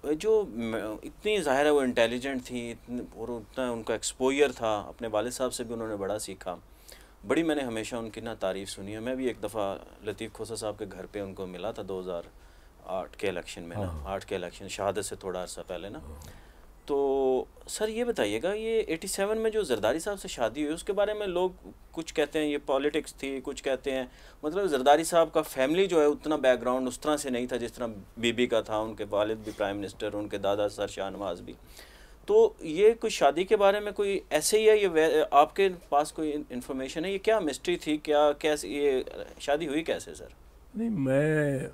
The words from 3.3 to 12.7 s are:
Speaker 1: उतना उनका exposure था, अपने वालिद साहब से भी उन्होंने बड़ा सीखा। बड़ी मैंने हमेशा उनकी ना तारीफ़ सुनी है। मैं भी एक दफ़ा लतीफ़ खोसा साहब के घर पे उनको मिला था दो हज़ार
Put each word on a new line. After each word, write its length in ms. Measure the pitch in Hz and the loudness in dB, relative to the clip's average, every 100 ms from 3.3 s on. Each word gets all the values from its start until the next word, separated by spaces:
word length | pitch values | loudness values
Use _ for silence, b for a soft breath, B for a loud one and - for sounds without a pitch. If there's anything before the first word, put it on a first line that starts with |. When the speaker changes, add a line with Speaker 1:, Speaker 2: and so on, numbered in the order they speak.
Speaker 1:
उतना 420 | 120 104 - 127 | -8 -10 -6 -4
उनका 220 | 117 110 | -4 -2
exposure 580 | 110 - - 127 139 139 | -4 -4 0 0 4 4
था, 280 | 123 113 107 | 4 -2 -2
अपने 280 | 71 - 117 | -4 -8 -2
वालिद 240 | 107 117 | -2 -2
साहब 180 | 123 127 | -2 -4
से 140 | 113 | -2
भी 100 | 113 | -6
उन्होंने 220 | 117 113 104 | -6 -6 -4
बड़ा 220 | 98 104 | -4 -4
सीखा। 440 | - 92 92 87 - B B B B B 101 | -6 -10 -10 -10 -14 B B B B B -2
बड़ी 160 | 143 | 0
मैंने 200 | 165 147 | 2 0
हमेशा 360 | 131 110 107 120 | -2 -4 -6 -6
उनकी 220 | 113 113 | -8 -10
ना 140 | 113 | -10
तारीफ़ 340 | 113 95 95 98 | -4 -2 -2 -8
सुनी 240 | - 98 | -10 -10
है। 80 | 110 | -8
मैं 160 | 113 131 | -6 -4
भी 100 | 131 | -4
एक 140 | 110 | -4
दफ़ा 440 | 101 107 98 92 - - 107 | -6 -4 -4 -4 -12 -12 -10
लतीफ़ 240 | 101 113 | -8 -10
खोसा 220 | - 107 | -10 -10
साहब 220 | 110 110 101 | -6 -6 -6
के 100 | 104 | -10
घर 200 | 92 90 | -10 -10
पे 140 | 104 | -8
उनको 260 | 98 95 95 | -8 -8 -10
मिला 260 | 90 101 | -8 -8
था 100 | 113 | -8
दो 180 | 98 95 | -8 -6
हज़ार 240 | 92 87 - - b b b | -6 -8 -8 -20 b b b